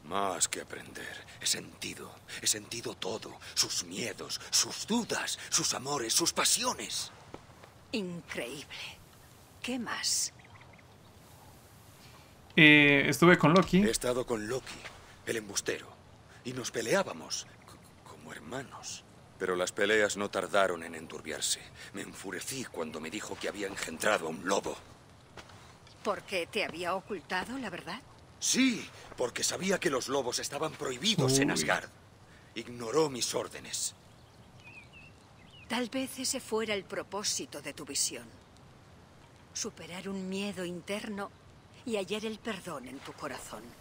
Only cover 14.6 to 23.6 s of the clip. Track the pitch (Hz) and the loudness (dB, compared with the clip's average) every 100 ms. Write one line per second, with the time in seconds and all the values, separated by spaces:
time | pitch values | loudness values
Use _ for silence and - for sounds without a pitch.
14.6 | - - - - - - - 113 104 101 | -6 -12 -14 -16 -20 -16 -6 -4 -2 -4
15.6 | - 92 - - - - - - 120 127 | -2 -4 -6 -18 -20 -20 -20 -12 -8 -6
16.6 | 117 123 113 180 185 85 73 - - - | -4 -4 2 2 2 -4 -6 -8 -8 -16
17.6 | - - - - - - 151 - - 127 | -20 -20 -20 -20 -20 -18 -14 -14 -8 -8
18.6 | 127 - - - - - - - 92 90 | -8 -12 -10 -12 -14 -20 -20 -4 0 2
19.6 | 90 - 101 110 104 98 101 101 87 98 | 0 2 4 6 4 2 -2 0 2 4
20.6 | 95 87 82 82 82 78 76 71 - - | 4 2 -6 -10 -10 -10 -6 -4 0 -2
21.6 | - - - 98 87 90 98 90 - 131 | -4 -16 -12 -8 -8 -8 -8 -8 -6 -8
22.6 | 117 92 80 78 78 104 - 95 92 87 | -8 -6 -6 -6 -8 -8 -8 -6 -6 -4